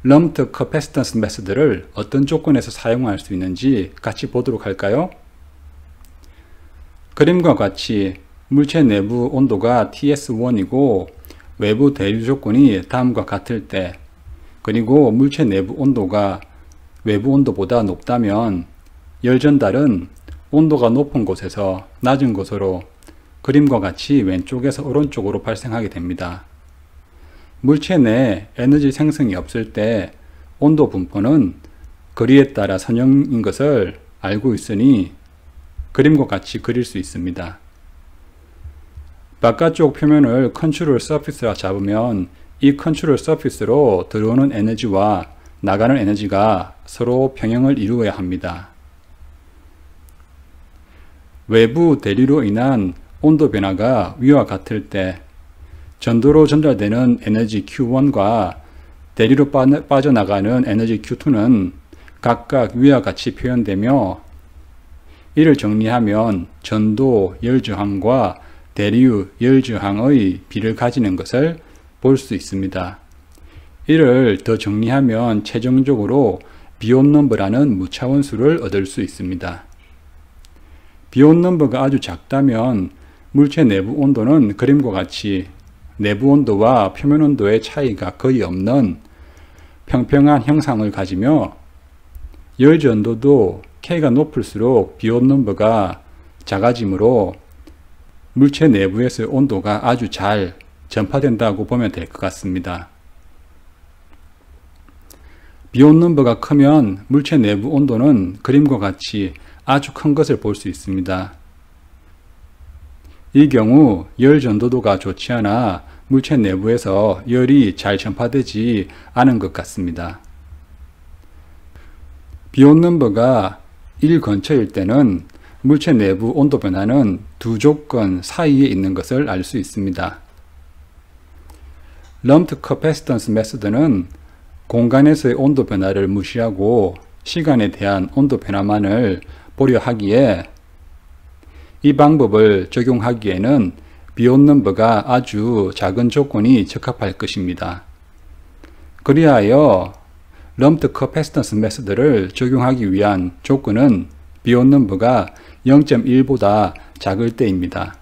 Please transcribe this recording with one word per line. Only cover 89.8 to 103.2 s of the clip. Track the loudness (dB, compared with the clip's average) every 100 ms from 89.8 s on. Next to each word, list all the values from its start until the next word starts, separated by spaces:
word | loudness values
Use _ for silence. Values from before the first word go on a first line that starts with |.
| -4
평평한 | -4 0 2 4 4
형상을 | 2 -2 0 -2 -4
가지며 | -4 -6 -2 0 0 -2 -10 -20 -20 _ _ -20 -20 -20 -20 -20 2
열 | 4 6
전도도 | 2 0 -2 0 2 4 2 -2 -18 -20
K가 | -6 -2 2
높을수록 | 2 0 -4 -8 -2 2 2 0 -4
비온 | -2 2 4
넘버가 | 2 0 0 2 2 -2 -6 -18 -20 -20 -20 -8
작아지므로 | 0 0 0 -4 0 2 2 -2 -8 -20 -20 -20 -20 -20 -20 -20 -20 -8
물체 | 2 2 4 2
내부에서의 | 4 0 0 -4 -4 -4
온도가 | 0 0 -2 -4 -2 -2
아주 | -2 -4
잘 | -4 -2 -2 -4 -10 -20 _ -8
전파된다고 | -6 -4 -2 -2 0 -2 -2 -4
보면 | -4 -4
될 | -6 -14
것 | -10
같습니다. | -10 -8 -8 -8 -8 -12 -14 _ -20 -20